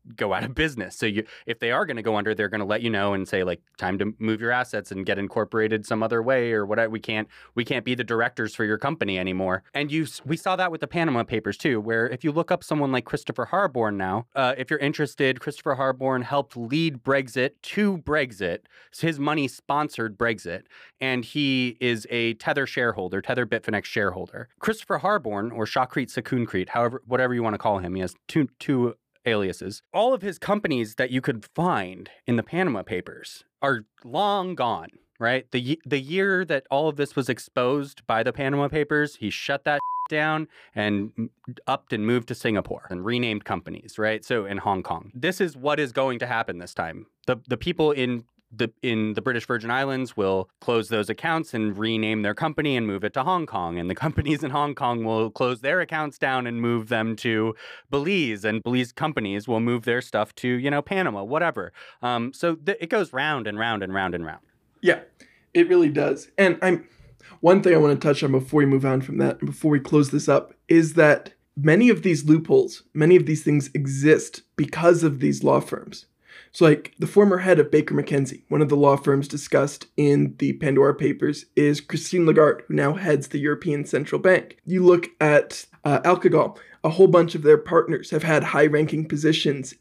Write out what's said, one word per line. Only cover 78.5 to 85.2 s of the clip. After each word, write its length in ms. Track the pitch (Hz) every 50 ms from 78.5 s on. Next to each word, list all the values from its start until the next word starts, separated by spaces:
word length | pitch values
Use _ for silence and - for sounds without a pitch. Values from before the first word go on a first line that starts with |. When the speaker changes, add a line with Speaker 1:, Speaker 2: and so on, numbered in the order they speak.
| 147 147
Speaker 2:
of 60 | 151
the 80 | 131 143
law 220 | 143 143 143 139
firms 320 | 139 - 147 139 139 143 -
discussed 580 | - 147 - - - 139 139 143 - - - _ -
in 400 | - 147 143 143 143 147 139 139 -
the 140 | 143 139 139
Pandora 400 | - 156 135 139 135 139 139 143
Papers, 520 | - 151 147 135 - 139 147 147 - - _ -
is 240 | 147 147 147 147 147
Christine 460 | - - - 151 - - 185 175 170
Lagarde, 380 | 156 151 156 151 147 - - -
who 60 | - 151
now 200 | 151 143 143 165
heads 360 | 190 190 170 147 135 135 -
the 100 | - 147
European 460 | 143 151 147 147 - 170 143 143 147
Central 340 | - - 131 151 - - 185
Bank. 380 | 196 185 185 151 - - - _ -
You 180 | 156 185 185 180
look 240 | 175 180 170 170 - - -